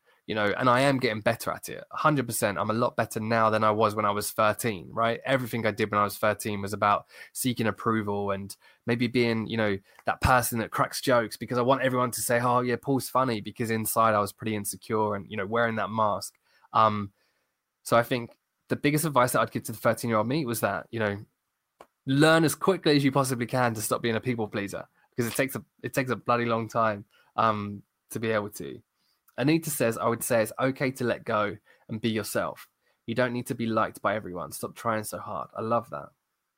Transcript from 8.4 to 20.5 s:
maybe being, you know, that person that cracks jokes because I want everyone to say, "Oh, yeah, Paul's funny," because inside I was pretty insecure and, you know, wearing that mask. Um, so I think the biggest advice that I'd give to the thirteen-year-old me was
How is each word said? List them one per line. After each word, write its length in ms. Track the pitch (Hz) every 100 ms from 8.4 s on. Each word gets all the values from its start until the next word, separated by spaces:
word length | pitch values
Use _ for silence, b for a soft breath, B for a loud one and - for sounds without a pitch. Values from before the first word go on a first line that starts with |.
| 98 - b b -
maybe 200 | 120 120
being, 400 | 123 117 113 107
you 100 | 113
know, 220 | 107 98 b b -
that 140 | -
person 380 | - 127 113 117
that 140 | 101
cracks 280 | - 131 -
jokes 360 | 135 120 107 -
because 220 | 113 123
I 40 |
want 200 | 120 135
everyone 280 | 131 127 123
to 100 | 117
say, 200 | 107 120
"Oh, 200 | 123 123
yeah, 160 | 123 131
Paul's 280 | - 131 -
funny," 320 | 127 131 107
because 300 | 104 - 113
inside 440 | 113 104 117 113
I 60 | 107
was 120 | 101
pretty 240 | - 113 107
insecure 580 | 101 92 - 110 107
and, 160 | 101 -
you 60 | 104
know, 100 | 98
wearing 300 | 117 117 110
that 140 | 98
mask. 440 | 110 107 98 - - b b b
Um, 400 | 110 110 104 101 _ _ _ _ _ _ _
so 120 | - 117
I 60 |
think 340 | 120 127 117 _ _ _ -
the 80 | 113
biggest 280 | 147 147
advice 280 | 156 131 123
that 80 | 117
I'd 120 | 117
give 100 | 123
to 80 | -
the 60 | 107
thirteen-year-old 480 | 117 113 117 110 110
me 180 | 151
was 160 | 120